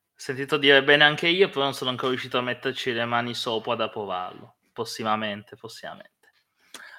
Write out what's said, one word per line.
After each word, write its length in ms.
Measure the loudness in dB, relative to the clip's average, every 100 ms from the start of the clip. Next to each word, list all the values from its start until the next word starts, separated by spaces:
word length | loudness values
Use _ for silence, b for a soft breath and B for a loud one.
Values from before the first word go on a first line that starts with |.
| _ -14
Sentito 400 | -8 -6 -2 2
dire 240 | 6 8
bene 200 | 8 8
anche 240 | 6 4 2
io, 220 | 4 2
però 140 | 2
non 100 | -2
sono 160 | -2 -4
ancora 200 | -2 -2
riuscito 280 | -4 -4 -4
a 40 |
metterci 520 | -2 -4 -6 -6 -4
le 100 | -4
mani 300 | -2 -2 -2
sopra 420 | -6 -4 -4 -2 -4
da 140 | -4
provarlo. 680 | -6 -6 -6 -8 -12 -20 _ _
Prossimamente, 840 | -12 -10 -6 -2 -2 -4 -8 -14 -20
prossimamente. 560 | -18 -16 -16 -16 -20 _ _ _ _ _ B B B